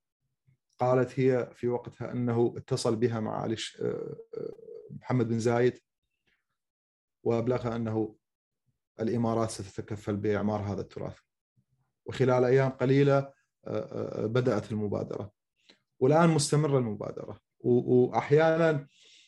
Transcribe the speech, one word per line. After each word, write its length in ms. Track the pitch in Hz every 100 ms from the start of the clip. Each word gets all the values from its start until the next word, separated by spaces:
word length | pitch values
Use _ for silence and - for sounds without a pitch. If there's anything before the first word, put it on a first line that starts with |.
| _ _ _ _ _ _ _ -
قالت 420 | 127 131 123 -
هي 300 | 131 127 -
في 140 | - 120
وقتها 440 | 120 113 - 120
أنه 420 | 123 120 117 120 -
اتصل 400 | - 131 127 110
بها 240 | 117 113
معالي 340 | 107 107 113
الش-، 260 | 110 - -
آه، 360 | 120 117 - - - -
آه، 180 | - - - - -
محمد 380 | - - 127 113
بن 100 | 113
زايد 400 | 113 117 123 - _ _ _ _ _ _ _ _ _ _ _ _ _ _
وأبلغها 540 | 113 117 117 123 123 117
أنه 400 | 113 110 107 - _ _ _ _ _ _ _ -
الإمارات 500 | 110 117 117 113 110
ستتكفل 640 | - 98 - - 104 - 104
بإعمار 440 | 104 101 101 104
هذا 200 | 101 95
التراث. 380 | - - 95 98 _ _ _ _ _ _ _ _ -
وخلال 380 | - 127 127
أيام 260 | 127 135 135
قليلة، 480 | - 127 135 143 139
آه، 140 | 139 _ _ _ -
آه، 600 | 107 - 110 110 - 110
بدأت 460 | 120 127 104 -
المبادرة، 600 | 107 104 101 104 - 101 _ _ _ _ _ _ -
والآن 300 | 127 151 170
مستمرة 480 | 160 147 147 151 139
المبادرة. 600 | 117 104 - - - 104 _ _
و-، 340 | 123 123 -
وأحيانًا، 920 | 127 123 110 - 147 160 160 165 147 - _ _ _